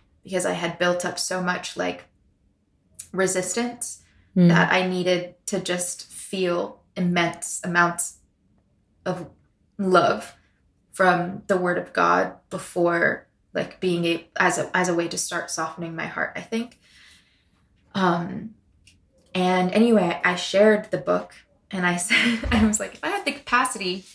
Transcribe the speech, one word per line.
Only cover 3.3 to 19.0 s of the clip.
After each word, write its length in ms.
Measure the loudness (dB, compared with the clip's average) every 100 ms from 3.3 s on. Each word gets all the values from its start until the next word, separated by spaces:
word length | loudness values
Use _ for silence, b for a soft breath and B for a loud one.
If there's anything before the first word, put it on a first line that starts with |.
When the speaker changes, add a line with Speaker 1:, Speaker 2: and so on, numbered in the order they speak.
| 0 -2 -4 -4 -6 -10 -12 b b b 4
Speaker 2:
Mm. 140 | 6
Speaker 1:
that 200 | 6 4
I 120 | 2 0
needed 480 | 0 0 0 -4 -12 -6
to 140 | -4
just 500 | -2 -4 -4 -8 -14
feel 720 | -16 -8 -4 -2 -2 -4 -10 _ -2
immense 640 | 0 2 0 -2 -8 -8
amounts 540 | -2 2 2 0 -8 -12 _ _ _ _ _ _ _ _ -6
of 240 | -6 -10 -20 _ _ _ -4
love 580 | 4 4 4 2 -6 -18 _ _ _ _ _
from 520 | 2 4 4 0 -4 -2
the 80 | 0
Word 220 | 0 -2
of 160 | -2
God 400 | 2 4 4 0 -6 _
before, 760 | -12 -6 0 2 2 0 0 -10 _ _
like, 260 | -6 -6 -4
being 240 | 0 0 0
a, 220 | -2 -4 0
as 220 | 0 0
a, 120 | -2 0
as 140 | 0
a 40 |
way 140 | 0 -2
to 100 | -4
start 320 | -6 -6 -6
softening 440 | -6 -6 -8 -10 -8
my 120 | -8
heart, 260 | -4 -6 -6
I 60 |
think. 380 | -6 -6 -6 -12 b b b b b b b b _ _ _
Um, 640 | 0 2 2 -2 -8 -12 -16 _ _ _ _